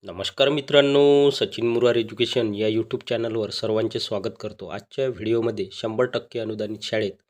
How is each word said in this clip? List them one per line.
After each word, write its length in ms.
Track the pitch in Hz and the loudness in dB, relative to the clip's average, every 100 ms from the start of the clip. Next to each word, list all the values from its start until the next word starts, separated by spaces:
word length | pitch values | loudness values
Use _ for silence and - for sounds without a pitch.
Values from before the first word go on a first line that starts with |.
नमस्कार 460 | 98 87 98 - 135 | -16 -10 -10 0 2
मित्रांनो, 800 | 151 135 143 143 139 143 143 143 | 2 4 4 6 6 6 6 4
सचिन 380 | 139 - - 117 | 2 -4 -2 0
मुरार 280 | 117 120 117 | 4 4 4
एज्युकेशन 600 | 110 107 117 127 110 104 | -2 -2 0 0 -2 -2
या 120 | 107 | 0
YouTube 420 | 110 110 120 - | 0 -4 -8 -4
चॅनलवर 400 | 117 113 113 101 | -4 -2 -4 -4
सर्वांचे 500 | - 110 107 113 120 | -4 -2 0 0 -4
स्वागत 340 | - 104 104 - | -6 -4 -6 -8
करतो. 280 | 107 98 90 | -14 -12 -12
आजच्या 400 | 92 _ - 135 | -12 _ -4 -4
व्हिडिओमध्ये 600 | 107 110 117 113 107 95 | -4 -2 0 0 -4 -8
शंभर 340 | - 113 113 123 | -6 -6 -2 -2
टक्के 340 | 117 - 117 | -2 -8 -8
अनुदानित 400 | 110 107 107 107 | -8 -6 -8 -8
शाळेत 300 | - 110 104 - | -4 -2 -2 -6